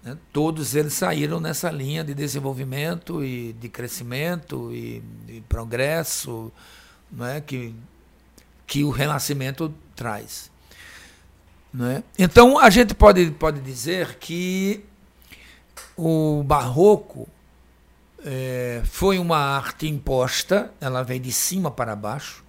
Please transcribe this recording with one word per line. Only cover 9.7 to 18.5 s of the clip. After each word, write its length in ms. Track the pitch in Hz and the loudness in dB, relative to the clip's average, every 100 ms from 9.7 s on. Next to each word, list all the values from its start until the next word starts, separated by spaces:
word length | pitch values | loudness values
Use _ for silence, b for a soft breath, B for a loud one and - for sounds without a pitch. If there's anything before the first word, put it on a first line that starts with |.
| 151 - | -8 -20
traz. 560 | - 120 104 110 - - _ B B B B B B B _ _ - _ | -10 -8 -8 -10 -16 -18 _ B B B B B B B _ _ -20 _
Não 120 | 127 123 | -6 -4
é? 180 | 131 - - | -4 -8 0
Então, 420 | 180 233 240 285 | 6 10 10 10
a 100 | 254 | 8
gente 240 | 190 233 | 8 4
pode, 380 | - 214 185 170 | 8 8 8 4
pode 280 | 147 156 147 | 2 -2 -2
dizer 560 | 131 123 120 180 151 113 | -8 -10 -6 -4 -4 -8
que 680 | - 170 180 190 190 208 - _ - _ B B B B B - - - | -10 -6 -2 -2 -2 -4 -8 _ -20 _ B B B B B -20 -20 -6
o 460 | 165 160 156 151 | 0 2 2 0
Barroco, 840 | 143 147 127 127 196 208 - - - - _ _ _ _ _ _ _ - | 2 2 2 6 8 6 2 -16 -16 -18 _ _ _ _ _ _ _ -16
é, 580 | 254 131 131 | -10 -6 -6